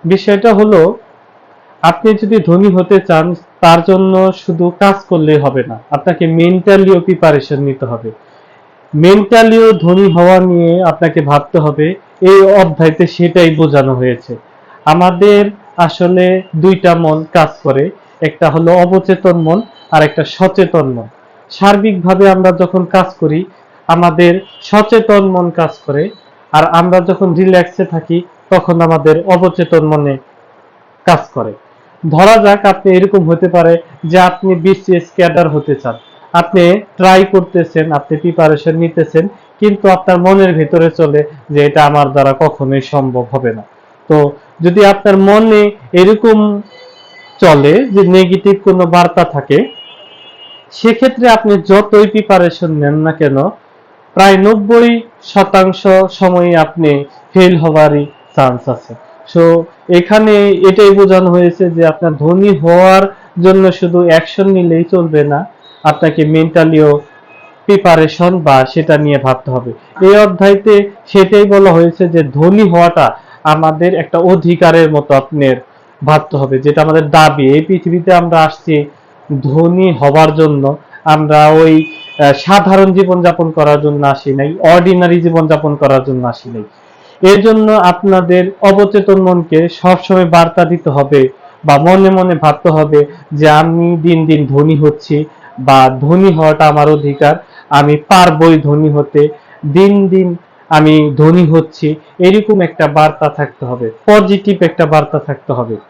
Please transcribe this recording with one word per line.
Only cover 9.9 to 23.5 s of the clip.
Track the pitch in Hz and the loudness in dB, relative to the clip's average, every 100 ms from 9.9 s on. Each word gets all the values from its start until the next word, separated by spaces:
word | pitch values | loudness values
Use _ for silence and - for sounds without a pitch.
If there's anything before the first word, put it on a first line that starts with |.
| 185 196 | 2 2
হওয়া | 170 175 185 | 2 2 2
নিয়ে | 185 175 170 175 | 2 0 0 0
আপনাকে | 175 - 165 160 | -2 -2 -2 -2
ভাবতে | 139 147 147 170 | -2 -2 -2 -2
হবে। | 151 143 156 190 _ _ | -2 -2 -4 -6 _ _
এই | 190 196 | 4 4
অধ্যায়তে | 196 202 185 151 165 156 170 | 4 2 0 0 -2 0 -6
সেটাই | - 175 175 165 | -2 -2 2 0
বোঝানো | 156 160 143 131 | 0 0 0 -2
হয়েছে। | 127 127 120 - 117 _ _ _ - | -2 -4 -6 -10 -18 _ _ _ -8
আমাদের | - 165 180 175 202 202 202 202 _ - | -2 0 0 2 2 2 0 -6 _ -4
আসলে | 170 - 180 180 180 185 185 | -4 -2 -2 0 0 -2 -4
দুইটা | 156 180 190 180 | -2 0 2 0
মন | 170 160 156 160 | 0 0 -4 -2
কাজ | 175 151 - | -2 -2 -4
করে, | 139 131 165 - _ _ | -4 -2 -4 -8 _ _
একটা | 160 - 160 | -8 -2 -2
হলো | 156 165 | 0 2
অবচেতন | 180 175 185 190 185 185 175 | 2 2 0 -2 -2 0 0
মন | 160 185 226 _ _ | -2 -2 -6 _ _
আর | 156 | -2
একটা | 151 156 | 0 -2
সচেতন | 147 - 185 185 180 165 135 | -8 -4 -2 0 -2 -2 -4
মন। | 120 110 _ _ _ _ | -8 -14 _ _ _ _
সার্বিকভাবে | - 196 202 220 190 170 185 196 | -4 0 0 -2 -2 -2 2 2
আমরা | 190 185 | 2 0
যখন | 175 180 190 | 0 -2 -2
কাজ | 175 190 180 - | -2 -2 -4 -4
করি, | 156 156 185 | -4 -4 -8